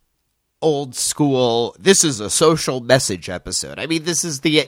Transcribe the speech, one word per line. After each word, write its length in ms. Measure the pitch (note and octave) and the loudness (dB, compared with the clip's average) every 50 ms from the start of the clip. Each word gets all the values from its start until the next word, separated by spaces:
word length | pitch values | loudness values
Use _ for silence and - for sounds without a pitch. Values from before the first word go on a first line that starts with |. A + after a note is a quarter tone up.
| _ _ _ _ _ _ _ _ _ _ _ _ D#3 | _ _ _ _ _ _ _ _ _ _ _ _ 0
old 320 | D#3+ D3+ C#3 C#3+ B2+ B2 | 0 0 0 -4 -6 -6
school, 800 | - - - - - D3+ C#3+ C3+ B2+ B2+ A#2+ A2+ A#2 A#2+ G#2+ - - | -6 -4 -4 0 0 2 2 4 4 2 2 2 0 -2 -2 -6 0
this 260 | - F#3+ G3 - - | 2 4 4 4 4
is 160 | D#3 C3+ G#2 | 0 -2 -4
a 100 | G#2 G2 | -4 -4
social 500 | - - E3+ D#3+ D#3+ D#3 - - C3 B2+ | 0 2 4 4 4 2 0 -4 -6 -4
message 500 | A#2+ A#2+ B2+ C3 - - G2+ F2 - - | 0 2 2 2 2 0 -6 -6 -8 -10
episode. 480 | F2+ F2+ - F2+ F#2 - - C2+ D2 E2+ | -10 -10 -8 -8 -8 -8 -8 -8 -10 -10
I 80 | A#2 | -6
mean, 200 | D3+ D#3+ E3 D#3 | -4 -4 -4 -4
this 180 | E3+ E3+ D#3+ - | -4 -4 -4 -4
is 160 | F3 D3 C3+ | -4 -6 -4
the, 240 | - E3 D3+ D3+ C3+ | -2 2 2 2 2